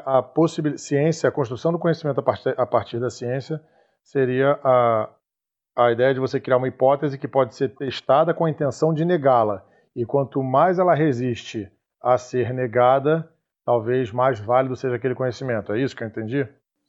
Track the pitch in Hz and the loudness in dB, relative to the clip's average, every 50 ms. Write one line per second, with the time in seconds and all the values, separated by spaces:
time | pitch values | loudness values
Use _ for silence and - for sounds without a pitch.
0 | - 135 135 131 127 - - - 160 160 - - 156 151 139 - - - 143 139 | 2 2 2 2 2 0 0 0 0 0 0 -2 -4 -4 -4 -6 -6 -2 0 0
1 | 147 160 160 160 - 143 - - 139 110 123 110 - 165 170 170 170 170 160 160 | 2 2 0 2 0 0 0 0 -4 -4 -4 -4 -4 -2 -2 0 0 -2 -2 -2
2 | - 147 131 127 131 - 113 101 - 131 127 - 123 - - 120 101 - - 117 | 0 0 2 2 2 2 -2 0 0 -4 0 0 -2 0 0 0 0 -2 -6 -4
3 | 123 123 - - 123 120 127 135 123 - 156 151 _ _ _ _ _ _ _ _ | -4 -4 -6 -6 -8 -6 -6 -6 -6 -8 -10 -10 _ _ _ _ _ _ _ _
4 | _ _ - 139 131 123 127 127 135 139 143 - - 135 127 123 120 117 113 110 | _ _ -2 0 0 2 2 2 2 2 2 2 2 4 4 4 4 4 2 2
5 | 107 - _ _ _ _ _ _ _ _ _ _ _ _ - - 120 120 117 113 | -2 -4 _ _ _ _ _ _ _ _ _ _ _ _ -2 2 2 2 4 4
6 | 123 135 135 127 131 127 - 135 - - 127 127 127 131 123 - 127 131 139 143 | 2 2 2 2 -2 -2 -4 -4 -2 0 0 0 0 0 -4 0 2 2 2 2
7 | - 147 135 135 - 131 - 135 131 120 - - 139 131 - - 143 131 123 - | 0 -4 -6 -6 -8 -4 0 0 0 0 -2 -4 -4 -4 -4 -6 -8 -8 -8 -6
8 | - - 131 143 160 165 160 - 165 160 147 - 151 139 120 - 156 160 165 156 | 0 2 4 4 4 2 0 -2 -2 -2 -2 -2 -4 -4 -2 0 0 0 0 0
9 | 165 175 180 170 135 139 127 120 113 107 104 92 - _ _ _ _ _ - - | 0 0 0 2 2 4 4 4 4 2 -2 -6 -10 _ _ _ _ _ -8 -8
10 | 120 110 - 143 139 131 - 143 131 131 127 135 156 185 185 175 185 180 165 139 | -6 -2 -2 -2 -2 -2 -4 -6 -4 0 2 2 2 2 2 2 2 2 2 2
11 | 156 156 131 117 123 127 117 110 - - - 113 101 98 _ _ _ _ _ _ | 2 0 0 0 -2 -4 -4 -6 -8 -12 -10 -10 -10 -12 _ _ _ _ _ _
12 | - 120 127 123 - - - 127 120 110 127 127 127 123 107 123 123 123 131 139 | 0 2 2 2 0 -2 -4 -4 -2 -2 -4 -4 -4 -2 2 2 4 4 4 2
13 | 131 147 156 165 160 - _ _ _ _ _ _ - - 120 120 107 113 123 131 | 2 0 0 0 -2 -8 _ _ _ _ _ _ -4 0 0 0 0 0 -2 -2
14 | 131 110 98 123 127 135 131 104 101 101 123 127 131 131 127 117 - 131 123 117 | -2 -4 -2 0 0 0 0 -2 -2 0 0 0 0 0 -4 -6 -6 -6 -4 -2
15 | - 131 123 - 131 127 117 - 135 131 120 107 98 - 104 113 135 127 - - | -4 -4 -4 -2 -4 -6 -6 -6 -6 -6 -6 -6 -4 -4 -4 -4 -4 -4 -6 -8
16 | 120 110 107 117 113 107 120 143 135 117 _ _ _ _ _ _ _ | -12 -10 -10 -10 -8 -6 -4 -4 -4 -6 _ _ _ _ _ _ _